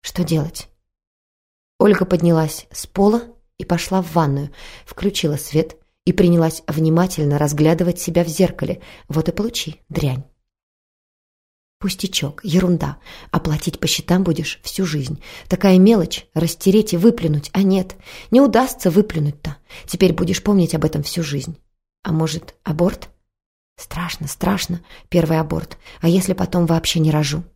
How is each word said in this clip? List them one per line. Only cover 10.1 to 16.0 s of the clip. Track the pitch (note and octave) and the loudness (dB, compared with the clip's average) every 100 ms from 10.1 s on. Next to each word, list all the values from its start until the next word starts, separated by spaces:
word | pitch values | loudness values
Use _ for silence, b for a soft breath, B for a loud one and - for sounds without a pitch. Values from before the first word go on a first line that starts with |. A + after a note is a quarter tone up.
| B2+ C#3 _ _ _ _ _ _ _ _ _ _ _ _ _ _ _ | -4 -10 _ _ _ _ _ _ _ _ _ _ _ _ _ _ _
Пустячок, | G3 - G3 - C#3+ - | -6 -4 -6 -4 -6 -8
ерунда. | G#3+ D#3+ F#3 E3+ D3 C#3 B B B | -2 0 2 0 -2 -8 B B B
Оплатить | - - D3+ - - | -4 -2 -4 -4 -4
по | D#3 | -4
счетам | - - F3+ | -4 0 0
будешь | F3+ D#3 D3+ - | 2 -2 -4 -10
всю | - - | -12 -6
жизнь. | F#3+ D3+ C3 C#3+ B B B | -4 -4 -6 -10 B B B
Такая | F3+ G3+ F#3 | 2 6 8
мелочь — | F#3+ A3+ | 8 6